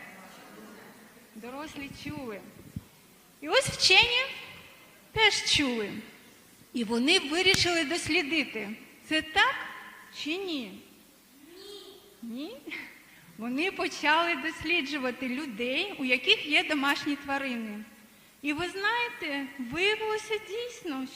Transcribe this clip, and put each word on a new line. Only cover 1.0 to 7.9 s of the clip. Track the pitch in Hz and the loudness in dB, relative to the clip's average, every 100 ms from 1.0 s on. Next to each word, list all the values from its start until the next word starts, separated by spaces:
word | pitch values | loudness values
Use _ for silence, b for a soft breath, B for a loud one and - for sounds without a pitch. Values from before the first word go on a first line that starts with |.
| - - - | -20 -20 -18
Дорослі | 220 226 262 302 - 277 - | -14 -12 -10 -10 -10 -10 -10
чули. | - 294 254 202 180 - - - - - - - - - | -8 -8 -8 -10 -12 -18 -12 -12 -12 -18 -20 -20 -20 -12
І | 294 | 2
ось | 440 - | 4 4
вчені | - - 381 480 480 539 - - - - - - - - | 2 8 8 8 4 0 -6 -14 -16 -20 -20 -20 -20 -6
теж | - 427 - - - | 4 4 4 4 4
чули. | 277 240 202 202 - - - - - - - | 4 2 -2 -6 -12 -18 -20 -20 -20 -20 -8
І | 254 | -4
вони | 214 233 262 370 | 0 2 4 4
вирішили | 302 311 370 381 349 339 | 4 4 6 6 4 2
дослідити, | 294 | 2